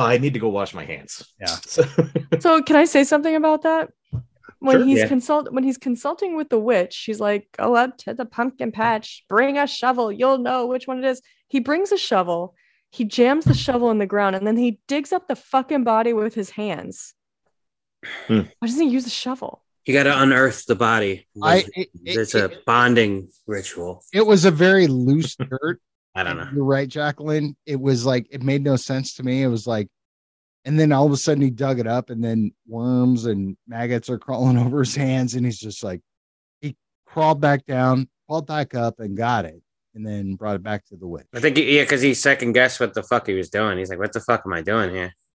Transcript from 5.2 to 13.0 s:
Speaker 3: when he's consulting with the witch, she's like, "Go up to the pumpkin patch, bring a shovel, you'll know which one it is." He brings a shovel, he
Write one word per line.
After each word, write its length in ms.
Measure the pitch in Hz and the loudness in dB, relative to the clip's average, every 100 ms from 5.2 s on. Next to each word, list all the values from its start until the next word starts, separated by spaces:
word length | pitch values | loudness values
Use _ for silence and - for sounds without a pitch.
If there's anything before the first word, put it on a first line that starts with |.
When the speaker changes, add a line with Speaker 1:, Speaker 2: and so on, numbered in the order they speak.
| 240 302 294 | 0 -2 -2
Speaker 3:
when 120 | 254 | -2
he's 140 | 262 254 | -2 -2
consulting 560 | 269 240 285 339 392 320 | -4 -4 -4 -4 -4 -6
with 140 | 302 | -2
the 100 | 233 | -2
witch, 340 | 214 220 180 | 2 0 0
she's 260 | - - 214 | -6 -10 -4
like, 260 | 208 208 - - | -2 -4 -6 -4
"Go 180 | 220 240 | 0 2
up 220 | 254 254 | 2 -2
to 140 | - | -12
the 120 | 247 233 | -10 -8
pumpkin 460 | - 247 - 240 | -6 -6 -4 -8
patch, 500 | 214 226 220 220 - - | -2 -2 -2 -6 -18 -2
bring 280 | 202 269 285 | 2 2 0
a 80 | 285 | -2
shovel, 440 | - 247 247 226 | -2 -2 0 -2
you'll 260 | 208 254 269 | 0 0 2
know 300 | 240 254 240 | 0 -2 -2
which 180 | 254 254 | -4 -6
one 180 | 254 | -4
it 40 | 262 | -4
is." 140 | 254 _ _ _ | -4 _ _ _
He 120 | 277 | -4
brings 300 | 254 311 392 | -2 -2 0
a 40 | 392 | -2
shovel, 560 | - 208 180 170 180 _ _ _ _ | 0 0 0 -2 -6 _ _ _ _
he 140 | - | -6